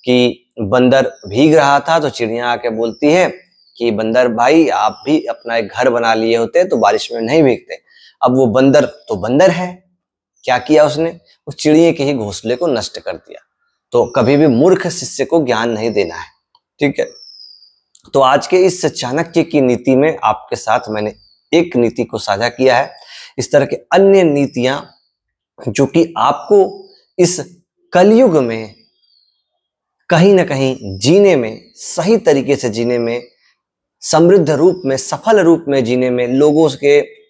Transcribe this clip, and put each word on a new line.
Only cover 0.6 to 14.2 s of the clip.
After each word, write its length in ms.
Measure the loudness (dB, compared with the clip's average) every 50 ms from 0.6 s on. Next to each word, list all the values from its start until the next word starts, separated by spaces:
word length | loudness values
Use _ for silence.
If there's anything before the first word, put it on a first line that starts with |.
बंदर 500 | -6 -2 0 2 2 2 2 2 0 -2 -6 -12 -16 -8
भीग 280 | -2 0 2 4 4
रहा 240 | 4 2 2 0 0
था 200 | 0 0 -2 -2
तो 100 | -2 -4
चिड़िया 380 | -4 -4 -6 -6 -4 -6 -4 -4
आके 220 | -4 -4 -4 -6
बोलती 420 | -4 -4 -6 -6 -4 _ 0 2
है 220 | 2 2 2 0 -2 -10 _ _ _ _ _ _ _ -4
कि 140 | -4 -2
बंदर 360 | -2 -2 -4 -2 0 0 0 0
भाई, 400 | 0 0 0 2 4 4 2 2
आप 340 | 0 -2 -2 -4 -4 -6 -4
भी 200 | -2 -2 -2 -2
अपना 320 | -6 -12 -10 _ -6 -4 -4
एक 100 | -4 -6
घर 220 | -4 -2 0 0
बना 240 | 0 0 0 0 0
लिए 240 | 0 0 0 0 0
होते 260 | -2 -2 -2 -4 -2
तो 140 | -2 0 0
बारिश 340 | 2 2 0 0 -4 -6
में 100 | -8 -6
नहीं 220 | -4 0 2 2 4
भीगते। 380 | 4 2 0 -4 _ -18 -18 _ _ _ _ _ _ _ _ -2
अब 120 | 0 2
वो 120 | 2 0 2
बंदर 380 | 2 2 2 4 4 2 0
तो 300 | 0 -6 -14 _ -8 -8
बंदर 340 | -6 -4 -4 0 2 2 2
है, 340 | 2 0 -6 -8 -10 -16 _ _ _ _ _ _ _ _ _ _ _ _ _
क्या 140 | -4 -4 -4
किया 280 | 0 2 4 4 4
उसने? 340 | 2 0 -4 -6 -6 -6 -10 _ _ _ _ _ -18
उस 80 | -14
चिड़िया 360 | -4 0 2 4 4 4 2
के 120 | 2 0 -2
ही 100 | -4 -2
घोंसले 420 | -4 -6 -8 -10 -10 -6 -6 -6
को 120 | -4 -2 -4
नष्ट 320 | -4 -4 -6 -8 _ -12
कर 140 | -12 -10 -12
दिया। 260 | -12 _ _ -20 -20 _ _ _ _ _ _ _ _ _ _
तो 140 | 0 0 0
कभी 320 | 0 0 0